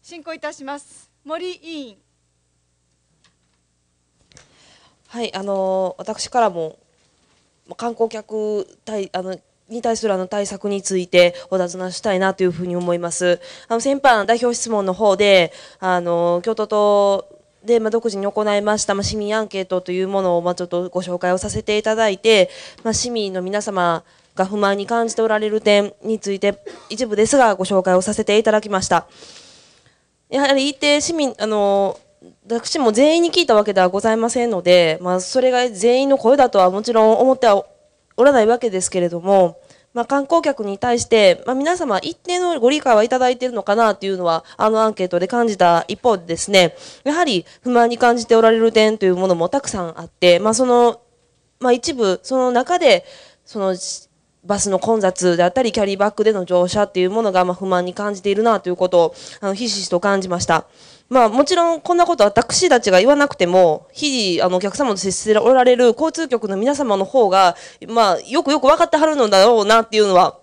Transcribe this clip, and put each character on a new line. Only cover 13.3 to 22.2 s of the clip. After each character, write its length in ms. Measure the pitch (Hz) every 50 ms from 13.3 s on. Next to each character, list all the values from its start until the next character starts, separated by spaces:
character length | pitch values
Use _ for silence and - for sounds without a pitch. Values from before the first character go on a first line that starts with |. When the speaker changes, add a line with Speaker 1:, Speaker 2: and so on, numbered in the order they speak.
| 175 - - - - - -
Speaker 2:
あ 60 | _ 226
の、 60 | 233
先 200 | 233 277 277 277
般、 260 | 277 269 233 214 196
代 140 | 196 233 233
表 140 | 247 240 240
質 140 | 233 - 226
問 160 | 226 208 196
の 80 | 190 180
方 240 | 185 220 208 190
で、 340 | 190 208 202 196 185 170 156 - - - - _ _
あ 200 | 190 185 180 175
の、 420 | 175 175 170 170 170 175 175 175 175
京 120 | 226 220
都 120 | 220 214
都 760 | 208 220 208 208 208 202 202 202 202 196 196 - - - _ _ _ _ _ _
で、 140 | 220 240 226
ま、 100 | 220 220
独 160 | 214 233 -
自 120 | 233 190
に 80 | 196 196
行 300 | 202 - 214 214 214 208
い 60 | 202
ま 160 | 208 214 214
し 80 | 208 -
た、 100 | - 196
ま、 80 | 196 202
市 140 | - 220
民 180 | 214 208 208 214
ア 60 | 220
ン 60 | 220
ケ 140 | 202 - 190
ー 40 | 185
ト 160 | 180 185 180
と 100 | 180 -
い 100 | 180 185
う 60 | 190
も 140 | 190 196 196
の 160 | 190 180 175
を、 40 | 170
ま、 140 | 170 180 180
ち 60 | -
ょ 40 | 180
っ 20 |
と 220 | 175 175 175 180 180
ご 120 | - 180
紹 160 | 180 180 180
介 160 | 175 - 180 185
を 40 |
さ 120 | 185 190 208
せ 140 | 202 214 220
て 140 | - 208
い 60 | 208 214
た 120 | 220 220
だ 120 | 220 226
い 100 | 214 196
て、 320 | 185